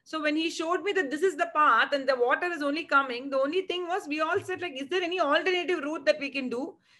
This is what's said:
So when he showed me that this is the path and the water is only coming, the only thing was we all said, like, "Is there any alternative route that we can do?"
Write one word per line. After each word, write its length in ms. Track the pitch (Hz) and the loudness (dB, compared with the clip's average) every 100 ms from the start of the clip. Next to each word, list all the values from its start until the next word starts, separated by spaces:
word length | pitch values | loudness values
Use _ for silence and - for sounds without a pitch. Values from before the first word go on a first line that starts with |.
So 180 | - 311 | -8 -4
when 140 | 302 302 | 0 0
he 160 | 330 | -2
showed 320 | - 330 359 | -2 -2 -2
me 100 | 349 | 0
that 160 | 370 277 | 0 0
this 140 | 285 | 0
is 120 | 381 294 | 0 2
the 140 | 339 311 | 0 4
path 360 | 294 226 277 | 6 6 4
and 160 | 285 262 | 0 0
the 80 | 254 | 2
water 300 | 240 302 359 | 2 2 0
is 160 | 339 | -2
only 240 | 285 302 330 | -2 -2 2
coming, 460 | 285 269 240 277 | 2 2 -4 -2
the 80 | 269 | 0
only 240 | 277 349 | 0 0
thing 240 | 381 349 349 | -2 -4 -2
was 200 | 381 320 | -4 -4
we 140 | 302 | -2
all 180 | 311 359 | 0 -2
said, 180 | 349 370 | -2 -6
like, 180 | 349 262 | -6 -8
"Is 100 | 277 | -4
there 120 | 359 | -2
any 180 | 339 370 | -2 0
alternative 600 | 294 311 359 359 311 339 | 2 2 2 0 0 -2
route 260 | 285 311 285 | -2 -2 0
that 140 | 294 | 0
we 100 | 277 | 0
can 200 | 269 254 | -4 -4
do?" 260 | 240 320 - _ _ | -4 -6 -10 _ _